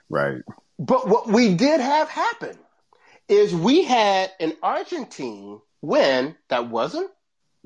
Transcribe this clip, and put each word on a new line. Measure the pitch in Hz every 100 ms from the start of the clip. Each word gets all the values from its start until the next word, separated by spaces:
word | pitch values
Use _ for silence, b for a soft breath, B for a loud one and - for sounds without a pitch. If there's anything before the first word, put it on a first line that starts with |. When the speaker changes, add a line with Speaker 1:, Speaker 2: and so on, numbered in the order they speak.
| -
Speaker 1:
right. | 73 69 64 - - _ -
Speaker 2:
But | 139 254 214
what | 233 233
we | 214 233 175
did | 269 311
have | 254 294 302
happen | 302 427 453 117 - _ _ _ b b b b
is | 202 208 170
we | 185 311 294
had | 247 208 190 185 -
an | 160 165
Argentine | 180 294 - 349 226 - 127 101 101 104 _ _
win | 151 240 151 131 135 - -
that | 123 120
wasn't | 113 139 311 381 _ _ _ _ _